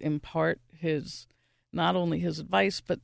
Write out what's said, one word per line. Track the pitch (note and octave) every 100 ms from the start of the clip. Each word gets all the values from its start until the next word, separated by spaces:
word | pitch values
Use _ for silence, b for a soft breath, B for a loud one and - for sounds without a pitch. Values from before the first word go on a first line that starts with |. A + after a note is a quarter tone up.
impart | D#3 D3+ - E3 D#3+ - _ D#3
his, | E3 D3+ - - - _ _ _ _
not | - E3+ F#3
only | F3 D#3+
his | F3 D#3
advice, | E3 G3 G3 -
but | - F3+